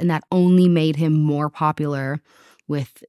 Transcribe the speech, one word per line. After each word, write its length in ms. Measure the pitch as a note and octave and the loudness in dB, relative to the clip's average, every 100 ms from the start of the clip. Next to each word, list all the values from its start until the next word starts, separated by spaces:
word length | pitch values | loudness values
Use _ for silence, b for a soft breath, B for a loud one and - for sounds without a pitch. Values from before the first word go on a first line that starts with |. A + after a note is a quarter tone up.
and 100 | F3 | -4
that 140 | D#3 - | -4 -2
only 360 | F3+ F3+ F3+ F3+ | 0 4 4 4
made 280 | E3+ D#3 D3 | 2 0 0
him 160 | D#3+ | 0
more 360 | D#3 D3+ D3 D3 | 0 0 -2 -4
popular 720 | - D3+ D3+ D3 C#3 C3+ D3+ - b b b b | -4 -4 -2 -4 -6 -6 -8 -12 b b b b
with 380 | D3 C3 _ | -8 -8 _